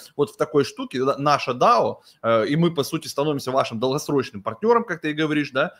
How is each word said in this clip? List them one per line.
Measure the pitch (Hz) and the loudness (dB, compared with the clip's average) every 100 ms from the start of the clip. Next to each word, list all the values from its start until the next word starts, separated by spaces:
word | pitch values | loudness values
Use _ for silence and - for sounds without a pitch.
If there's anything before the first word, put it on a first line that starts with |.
| - - | -14 -4
вот | 143 | -4
в | - | 0
такой | 147 147 139 | 0 2 0
штуке, | - 262 127 131 | -4 -8 -2 -2
да, | 135 | 0
наша | 143 143 - | 2 2 0
дао, | 123 180 233 131 107 _ _ | 2 4 4 2 -2 _ _
э, | 113 113 107 | 0 2 2
и | 151 | 2
мы, | 170 | 2
по | 165 | 0
сути, | 135 160 127 | -2 -4 -6
становимся | - 147 143 127 | -4 -2 -2 -2
вашим | 131 131 117 | 0 0 -2
долгосрочным | 131 139 - 143 123 101 | -2 -2 0 0 -2 -6
партнером, | 98 110 220 233 | -8 -4 2 2
как | 226 165 | 0 -6
ты | 156 | -6
и | |
говоришь, | 151 156 151 139 | -2 0 0 -2
да, | 131 170 - | -2 -4 -6